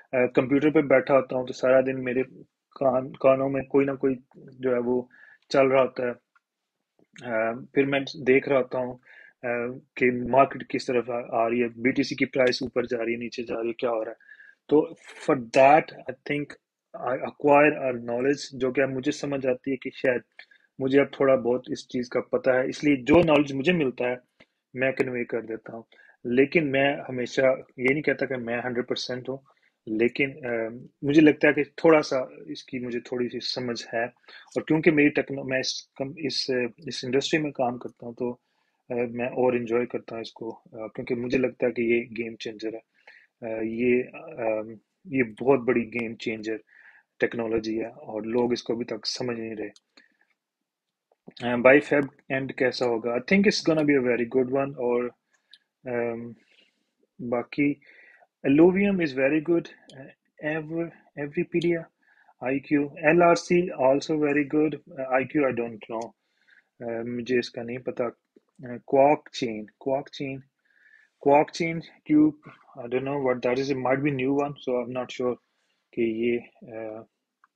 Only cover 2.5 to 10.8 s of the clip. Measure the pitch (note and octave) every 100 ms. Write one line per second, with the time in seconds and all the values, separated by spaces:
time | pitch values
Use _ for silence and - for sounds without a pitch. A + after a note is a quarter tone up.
2.5 | _ _ - C3+ B2+ C3+ - C3+ C3+ C3+
3.5 | C3+ C3 C#3 C#3 C3 C3+ B2 _ - -
4.5 | B2+ B2+ B2 A#2+ B2+ B2 _ - _ -
5.5 | C#3+ C3+ C3+ B2+ - B2 A#2+ _ _ _
6.5 | _ _ _ _ _ _ - B2 A2 A2+
7.5 | A#2+ - C#3 C#3 C#3 C3+ D#3+ C3 C3+ C3+
8.5 | C3+ B2+ C3 B2 B2+ _ - - _ B2
9.5 | A#2+ A#2+ C3 - - B2 B2 B2 B2+ C3+
10.5 | C3 - B2+